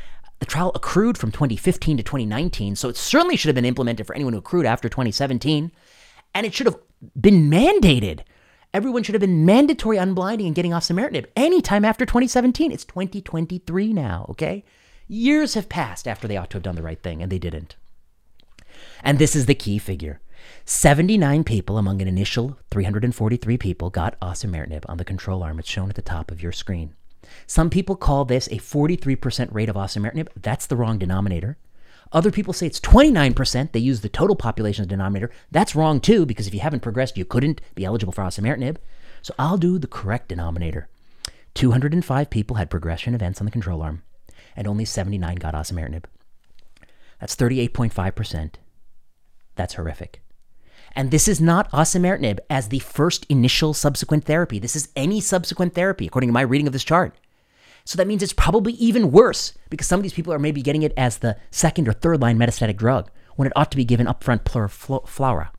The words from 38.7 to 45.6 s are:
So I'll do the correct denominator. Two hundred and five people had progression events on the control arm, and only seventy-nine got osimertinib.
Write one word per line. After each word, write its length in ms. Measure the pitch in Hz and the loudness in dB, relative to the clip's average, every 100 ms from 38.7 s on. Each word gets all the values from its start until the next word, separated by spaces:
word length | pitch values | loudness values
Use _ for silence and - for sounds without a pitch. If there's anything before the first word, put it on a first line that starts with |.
| 160 - - - - | -6 -10 -12 -14 -14
So 120 | - - | -10 -4
I'll 200 | 147 190 | -2 2
do 200 | 175 185 | 0 0
the 100 | - | -4
correct 400 | - 98 120 - | -8 -4 -4 -6
denominator. 640 | 87 85 85 82 - - - - - - - - | -6 -4 -4 -4 -6 -10 -18 -20 -16 -16 -16 -14
Two 180 | - 131 | 0 2
hundred 220 | 127 147 | 4 2
and 100 | 175 | 0
five 260 | - 135 147 | 0 -2 0
people 280 | 110 104 110 | -2 -2 -4
had 120 | 82 | -4
progression 440 | 85 82 85 120 | -4 -4 -4 -4
events 260 | 120 90 - | -2 -2 -4
on 60 | 104 | -4
the 60 | |
control 300 | 120 90 80 | -4 -4 -4
arm, 200 | 78 80 - - - - - - | -6 -8 -14 -20 -20 -20 -16 -8
and 120 | 104 | -4
only 180 | 104 110 | -4 -4
seventy-nine 520 | 104 95 101 85 90 | -4 -4 -4 -4 -4
got 160 | 78 | -4
osimertinib. 520 | 78 | -6